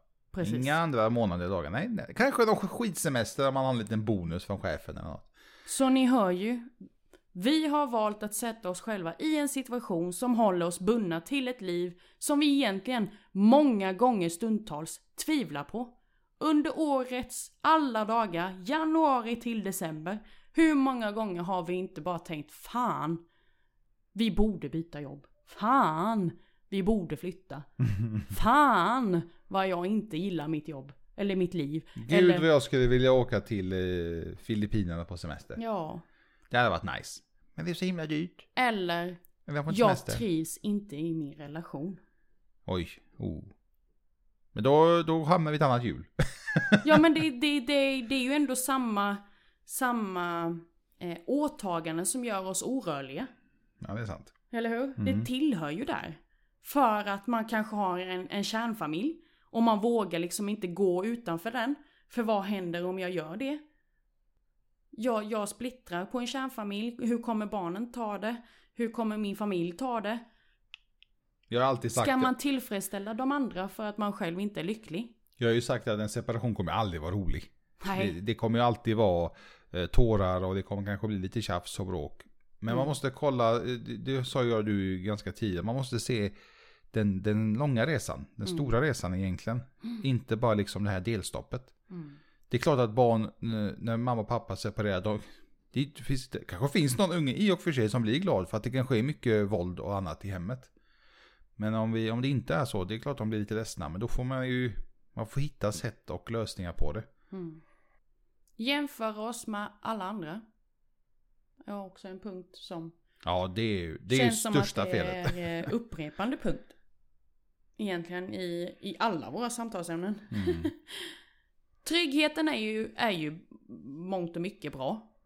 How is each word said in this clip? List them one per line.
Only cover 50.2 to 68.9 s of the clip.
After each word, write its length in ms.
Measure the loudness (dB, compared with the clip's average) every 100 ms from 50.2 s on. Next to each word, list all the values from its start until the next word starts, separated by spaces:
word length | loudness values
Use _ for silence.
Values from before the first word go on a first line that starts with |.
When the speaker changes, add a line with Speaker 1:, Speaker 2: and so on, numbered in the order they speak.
| -2 -2 -2 -4 -8 _ _ -12
Speaker 1:
eh, 200 | -10 -8 -2
åtaganden 800 | 0 0 -4 -4 -4 -2 -4 -2
som 180 | -4
gör 200 | -4 -4 -4
oss 160 | -4
orörliga. 640 | -4 -4 -4 -6 -6 -8 -10 -12 _ _ _ -16
Speaker 2:
Ja, 160 | -10
det 60 | -8
är 60 | -8
sant. 260 | -10 -14 _ _
Speaker 1:
Eller 200 | -4 -2
hur? 140 | -2 -4 -2
Speaker 2:
Mm. 60 | 0 0
Speaker 1:
Det 60 | 0
tillhör 440 | 0 0 0 -2
ju 140 | -4
där. 360 | -4 -6 -6 -12 _ _ _ _
För 420 | -4 4 4 4 -2
att 180 | -4 -2
man 180 | -2
kanske 320 | 0 -2 -2 0
har 220 | 0 -2
en, 300 | -4 -6 -4
en 140 | -4
kärnfamilj 720 | -2 -2 -4 -4 -4 -2 -2 -4 _ _
och 180 | _ 2
man 180 | 4 4
vågar 380 | 4 2 2 -2
liksom 300 | -2 -2 -4
inte 180 | -4 -4
gå 380 | 2 2 2
utanför 460 | 0 -4 -4 -4 -4
den. 240 | -4 -2 -4 -8 _ _
För 140 | -4
vad 200 | 0 0
händer 400 | 0 -2 -2 -2
om 140 | -2 -4
jag 120 | -4
gör 260 | -4 -6 -4
det? 220 | -4 -4 -8 _ _ _ _ _ _ _ _ _ _ _ _
Jag, 340 | -4 0 0
jag 240 | 0 -4 -4
splittrar 580 | -6 -10 -10 -8 -6 -4
på 120 | -4
en 80 | -4
kärnfamilj. 720 | -4 -6 -6 -6 -4 -6 -4 -2
Hur 160 | -2
kommer 240 | -2 -4 -2
barnen 460 | -4 -4 -6 -8
ta 260 | -6 -6 -4
det? 180 | -6 -6 -10 -20 _
Hur 160 | -6 -6